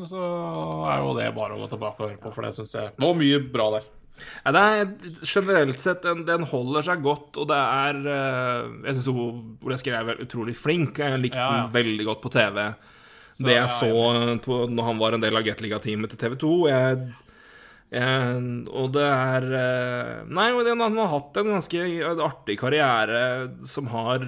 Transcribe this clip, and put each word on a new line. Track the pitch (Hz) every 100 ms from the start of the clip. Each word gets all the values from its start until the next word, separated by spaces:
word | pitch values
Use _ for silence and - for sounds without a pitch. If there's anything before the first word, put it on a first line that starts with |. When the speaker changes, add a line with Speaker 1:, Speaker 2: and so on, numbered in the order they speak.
| 175
Speaker 1:
så | 185 180 175 170 160 160 156 156
er | 143
jo | 139 123
det | 113 110
bare | 104 107
å |
gå | 104
tilbake | 110 110 -
og | 107
høre | 104
på, | 110
for | 110
det | 113 -
synes | 107
jeg | 113 107 -
var | 147 170
mye | 143 143 127
bra | 123 107
der. | 107 - - - - - - -
Speaker 2:
Ja, |
det | 156
er | 202 214 202 202 180 160 160
generelt | 202 190 190 139 127
sett, | 185 180
den, | 180 170
den | 165 170 151
holder | 139 123 147
seg | 156 175
godt, | 139 147 - -
og | 147
det | 143
er, | 127 135 139 143 143
eh, | 143 135 127 127 120 117 113 113
jeg | 135
synes | 123
hun, | 127 120 120 113 110
Ole | 123 131
Eskil | 135
er | 120 113
vel | 113
utrolig | 131 120 113 117
flink, | 147 175 139 -
jeg | 143 131
likte | 127 127
Speaker 1:
Ja, | 127
ja. | 135 117
Speaker 2:
den | 117
veldig | 117 107 107
godt | 107
på | 120
T | 123 107
V. | 101 104 107 - - - - - -
Speaker 1:
Så, |
Speaker 2:
Det | 131
jeg | 120 123
Speaker 1:
ja, |
Speaker 2:
så, | 120 120
Speaker 1:
jeg | 113 117 120 120
Speaker 2:
eh, | 117
på, | 131 123 120
når | 117 117
han | 110
var | 110
en | 113
del | 110 110
av |
Gateliga-teamet | 107 101 107 107 107 107 110
til | -
T | 117
V | 127
to, | 156 175 160
jeg, | 131 131 131 127 - - - - - - - _
jeg, | 120 127 131 123 123 123 120 -
og | - 131
det | 139
er, | 143 131 131 131 127
eh, | 131 127 127 123 123 120 117 110
nei, | 156 220 247
og |
det, | 233 233
han | 226 220
har | 208
hatt | 147 139 196
en | 214
ganske | 202 156 170 180 170 156 170
artig | - - - 104
karriere | 127 147 143 120 107 117 127 127 127 123 127
som | - 135
har | 117 113 127